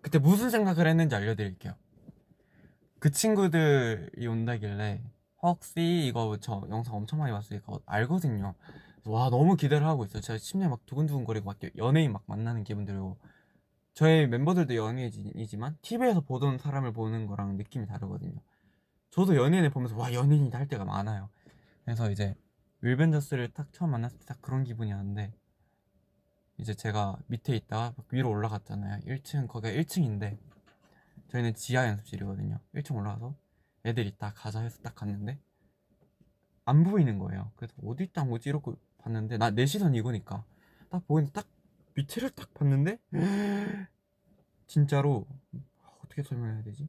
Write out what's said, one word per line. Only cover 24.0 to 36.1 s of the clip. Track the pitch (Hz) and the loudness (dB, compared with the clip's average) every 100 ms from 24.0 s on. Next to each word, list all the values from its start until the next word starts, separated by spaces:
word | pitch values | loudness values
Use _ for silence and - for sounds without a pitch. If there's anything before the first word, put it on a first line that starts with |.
| 117 - | -4 -8
때 | - | -16
딱 | 131 | -14
그런 | - 131 | -6 -4
기분이었는데 | 127 113 110 101 98 101 101 107 _ _ _ _ _ _ _ _ _ _ _ _ | -4 -4 -4 -4 -4 -6 -6 -10 _ _ _ _ _ _ _ _ _ _ _ _
이제 | 110 | -10
제가 | 104 110 104 101 95 - | -6 -4 -2 -2 -4 -8
밑에 | 120 - 117 | -8 -2 -4
있다가 | - 110 120 120 | -2 -6 -6 -8
막 | - | -6
위로 | 127 127 | -2 0
올라갔잖아요. | 104 110 104 - 101 101 104 - | 0 -2 -6 -8 -8 -6 -8 -8
일 | 135 | -10
층, | - 147 123 | -4 -4 -4
거기가 | 117 110 | -4 -4
일 | 107 165 | -2 -2
층인데 | 185 139 104 104 104 - _ _ _ _ _ _ - _ | 0 0 0 -4 -8 -14 _ _ _ _ _ _ -20 _
저희는 | 123 117 107 | -2 -2 -2
지하 | - 127 127 | -2 0 2
연습실이거든요. | 104 104 101 98 98 101 107 _ | -2 -6 -8 -8 -6 -4 -6 _
일 | - | -10
층 | 143 120 | -6 -6
올라가서 | 104 104 117 143 _ _ _ _ 113 | -4 -6 -10 -12 _ _ _ _ -4
애들 | 117 104 | -2 -2
있다 | - 104 | -4 -10
가자 | - 107 107 | -10 -8 -6
해서 | 117 - | -6 -8
딱 | - - | -16 -10
갔는데 | 104 101 104 139 _ _ _ _ _ _ _ | -8 -6 -6 -10 _ _ _ _ _ _ _